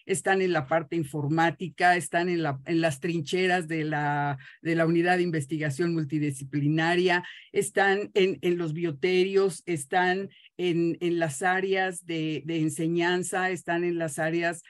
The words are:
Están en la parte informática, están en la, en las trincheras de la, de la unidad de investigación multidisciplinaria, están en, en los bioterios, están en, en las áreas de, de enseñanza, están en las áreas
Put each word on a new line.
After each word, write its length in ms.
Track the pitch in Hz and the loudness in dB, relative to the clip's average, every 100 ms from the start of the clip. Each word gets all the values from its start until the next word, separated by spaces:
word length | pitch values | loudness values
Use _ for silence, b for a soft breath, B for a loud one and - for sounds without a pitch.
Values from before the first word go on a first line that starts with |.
| - | -6
Están 360 | 190 196 190 | -2 0 2
en 100 | 185 | 2
la 160 | 160 139 | 0 0
parte 300 | 165 156 170 | -2 0 -4
informática, 1000 | 139 156 139 165 165 165 175 - 180 175 | -4 -4 -2 2 2 0 -10 2 4 4
están 320 | - 170 180 | 2 -2 0
en 160 | 175 | 0
la, 160 | 151 135 - | -2 -4 -2
en 160 | 165 | 0
las 180 | 165 135 | 0 -2
trincheras 680 | 180 165 139 185 185 180 156 | -4 -4 -2 0 2 0 0
de 160 | 160 151 | -4 -2
la, 520 | 147 147 147 143 135 B B | -2 0 0 -2 -4 B B
de 140 | 165 165 | -2 2
la 100 | 165 | 4
unidad 320 | 170 175 180 | 4 4 2
de 60 | |
investigación 680 | 175 160 135 160 151 135 170 | 2 0 -2 -2 -2 0 0
multidisciplinaria, 1300 | 165 147 156 147 135 135 147 143 160 165 175 180 175 B B B | 0 0 0 -2 -4 -6 0 2 2 2 2 4 2 B B B
están 580 | 202 196 202 196 196 208 208 | -4 0 2 2 2 0 2
en, 220 | 190 147 | 2 2
en 160 | 180 175 | -2 0
los 160 | 160 | -2
bioterios, 880 | 156 170 135 185 185 190 196 196 - - | -2 -4 -2 0 2 2 2 2 -2 -6
están 640 | 160 - 185 180 185 196 b b - | -6 -2 0 2 0 -4 b b -4
en, 400 | 180 165 170 - | 0 2 0 0
en 200 | 175 170 | -2 0
las 220 | 165 - | -2 -2
áreas 640 | 185 185 190 190 185 180 170 | 0 0 0 0 0 -4 -6
de, 380 | 165 156 151 147 | -4 -2 -4 -4
de 140 | 165 | 0
enseñanza, 880 | 156 143 165 170 170 180 175 190 185 | 0 0 -2 2 2 0 -2 -2 -2
están 360 | 180 - 170 175 | -4 -4 -2 0
en 120 | 170 | -2
las 220 | 160 165 | -4 -2
áreas 420 | 160 170 170 165 B | -2 0 -2 -4 B